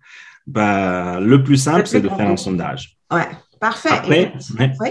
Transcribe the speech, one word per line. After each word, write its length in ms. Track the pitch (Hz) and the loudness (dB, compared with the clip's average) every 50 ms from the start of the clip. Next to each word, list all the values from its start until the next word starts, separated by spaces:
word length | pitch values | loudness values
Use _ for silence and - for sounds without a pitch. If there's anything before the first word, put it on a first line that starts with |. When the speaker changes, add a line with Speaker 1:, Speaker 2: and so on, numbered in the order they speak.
| _ - - - - - - _ _ | _ -20 -20 -20 -20 -20 -20 _ _
Speaker 1:
bah, 760 | - 135 113 107 104 101 98 95 92 90 90 90 90 90 90 | -6 -2 0 0 2 2 0 0 -2 -2 -2 -4 -4 -4 -2
le 220 | 98 110 135 139 135 | 2 4 4 4 6
plus 140 | 135 143 | 4 2
simple, 220 | 135 - - - - | 2 2 2 2 2
Speaker 2:
Le 40 | 208 | 2
plus 60 | - | 2
Speaker 1:
c'est 100 | - 104 | 0 0
de 80 | 98 - | 0 0
faire 120 | 196 196 | -2 -2
un 40 | 104 101 | 0 0
Speaker 2:
compliqué. 120 | 90 - - | 0 -2 -2
Speaker 1:
sondage. 540 | 98 92 87 78 71 67 - - - _ _ _ - 165 | -4 -4 -4 -4 -6 -8 -10 -14 -18 _ _ _ -4 -2
Speaker 2:
Ouais, 160 | 170 - - - - - _ _ _ | -2 -2 -4 -8 -14 -20 _ _ _
parfait. 280 | 214 226 - - - 320 - | -4 -4 -4 -2 0 0 0
Speaker 1:
Après, 300 | - - - 147 170 185 | 0 2 2 4 4 2
Speaker 2:
Et 380 | - - - - - 107 110 | 2 -2 -8 -12 -10 -2 0
Speaker 1:
ouais. 120 | 135 135 135 - 220 - | 0 0 0 -2 -4 -6